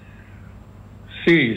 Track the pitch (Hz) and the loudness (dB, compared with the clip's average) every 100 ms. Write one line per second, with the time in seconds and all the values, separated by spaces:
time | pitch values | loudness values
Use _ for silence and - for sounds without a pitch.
0 | - - - - - - - - - - | -20 -20 -20 -20 -20 -20 -20 -20 -20 -20
1 | - - - 165 123 | -20 -4 2 2 2